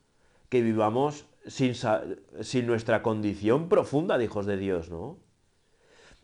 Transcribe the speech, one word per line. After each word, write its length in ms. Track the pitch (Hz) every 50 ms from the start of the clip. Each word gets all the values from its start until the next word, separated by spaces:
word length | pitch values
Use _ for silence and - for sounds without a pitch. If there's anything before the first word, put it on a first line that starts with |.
| _ _ _ _ _ _ _ _ _
que 140 | _ 127 123
vivamos 640 | 117 113 110 110 107 107 110 127 139 147 147 - - _ _ _ -
sin 280 | - - - 135 127 120
sa-, 280 | 117 127 113 107 - - 85 98 - - _ - 90
sin 260 | 110 - - 127 120
nuestra 340 | 117 120 110 113 - 113 104
condición 680 | - 117 110 107 107 104 95 101 104 110 120 151 165 175
profunda 480 | 208 180 120 - 135 147 170 202 196
de 80 | 131 117
hijos 200 | 104 - 107 98
de 120 | 101 101
Dios, 320 | 95 98 95 92 85 85 87
¿no? 280 | 85 82 95 135 185 190 _ _ _ _ _ _ _ _ _ _ _ _ _ _ _ - - - - _